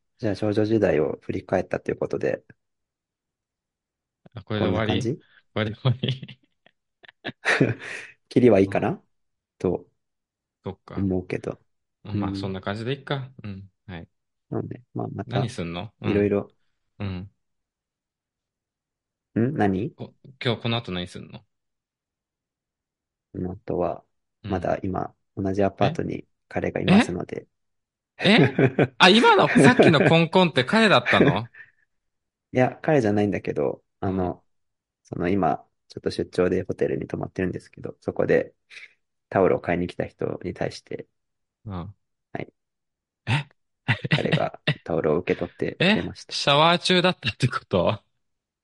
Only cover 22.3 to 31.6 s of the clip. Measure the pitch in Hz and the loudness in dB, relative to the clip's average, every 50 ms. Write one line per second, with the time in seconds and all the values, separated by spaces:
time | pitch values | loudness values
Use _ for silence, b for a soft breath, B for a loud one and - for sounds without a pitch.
22.3 | _ _ _ _ _ _ _ _ _ _ _ _ _ _ _ _ _ _ _ _ | _ _ _ _ _ _ _ _ _ _ _ _ _ _ _ _ _ _ _ _
23.3 | - 98 92 90 90 95 _ - 85 85 87 85 - - _ _ _ _ _ _ | -10 -8 -8 -8 -10 -10 _ -6 -4 -2 -2 -4 -4 -8 _ _ _ _ _ _
24.3 | _ _ - 104 101 92 85 - - - - 98 90 90 92 - - _ _ _ | _ _ -8 -6 -4 -4 -2 -2 -4 -4 -4 -6 -4 -6 -6 -8 -10 _ _ _
25.3 | - - 98 95 95 101 98 95 - - 104 98 - - 92 92 - - - _ | -8 -6 -4 -4 0 0 0 0 0 0 0 0 0 -2 -6 -6 -8 -10 -12 _
26.3 | _ _ _ - - 95 92 92 - - - - 180 202 254 - - - - - | _ _ _ -10 -8 -6 -4 -4 -4 -2 2 4 6 6 4 2 -2 -8 -8 -10
27.3 | - - - _ _ _ _ _ _ _ _ _ _ _ _ _ _ - - 175 | -12 -14 -14 _ _ _ _ _ _ _ _ _ _ _ _ _ _ 0 2 4
28.3 | 208 220 143 123 - - 143 127 - - 151 139 - - - 185 196 226 269 466 | 6 6 6 4 4 2 2 2 2 2 0 0 2 4 6 6 8 8 6 6
29.3 | 440 381 - - - 247 - - 247 247 190 - 165 135 - 151 160 165 165 156 | 6 4 4 4 4 6 6 8 8 8 8 6 6 6 6 4 4 4 4 4
30.3 | - 185 185 170 - 131 123 - - 220 226 208 160 123 - - - 104 - 135 | 4 2 2 2 2 0 0 2 2 4 4 6 4 4 4 4 4 4 4 4
31.3 | - 101 117 - B B | 2 0 -4 -8 B B